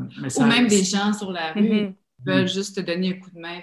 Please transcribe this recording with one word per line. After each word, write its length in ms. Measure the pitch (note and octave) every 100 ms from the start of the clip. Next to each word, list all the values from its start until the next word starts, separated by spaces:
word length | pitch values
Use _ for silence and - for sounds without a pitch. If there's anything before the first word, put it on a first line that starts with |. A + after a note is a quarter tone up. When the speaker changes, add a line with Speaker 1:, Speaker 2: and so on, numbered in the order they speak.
| B2+ -
Speaker 1:
mais 60 | C3
Speaker 2:
Ou 20 |
Speaker 1:
ça 160 | F#3 A#3
Speaker 2:
même 180 | A#3
Speaker 1:
reste 60 | A#3+
Speaker 2:
des 140 | G3+
gens 280 | F#3 G3+ G#3
sur 180 | G#3 G3
la 200 | F3+ D#3+
rue 80 | D#3+
Speaker 3:
Mm-hmm. 320 | G#3+ A3 G3+
Speaker 2:
qui 320 | F#3+ _ _ C3
veulent 180 | F#3
Speaker 1:
Mm. 40 | F#3
Speaker 2:
juste 280 | F#3 G3+ -
te 40 |
donner 300 | F3 E3+ F#3
un 100 | F#3
coup 100 | -
de 80 | E3+
main 200 | E3 F3